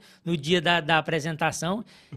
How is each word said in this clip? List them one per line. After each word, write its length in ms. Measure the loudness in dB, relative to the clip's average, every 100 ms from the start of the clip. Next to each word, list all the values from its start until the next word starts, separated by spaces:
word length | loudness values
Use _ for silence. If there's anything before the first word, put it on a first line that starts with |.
| -10 -12
No 140 | -4 -4
dia 240 | 0 2
da, 180 | 4 2
da 180 | 4 2
apresentação. 840 | 2 -2 -2 -2 -2 -2 -2 -4 -6 -18 _